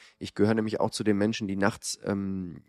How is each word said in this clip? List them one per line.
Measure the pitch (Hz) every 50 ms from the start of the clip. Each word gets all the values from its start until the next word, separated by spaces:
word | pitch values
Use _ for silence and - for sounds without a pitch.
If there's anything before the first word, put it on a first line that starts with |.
| - - _ -
Ich | 98 - -
gehöre | - 101 107 110
nämlich | 113 110 110 107 -
auch | - 110
zu | - - 104
den | 107 104
Menschen, | 98 104 110 113 - 113
die | 95 98
nachts, | 98 98 101 - - - - - - -
ähm, | - 101 98 98 95 95 95 92 87 78 - -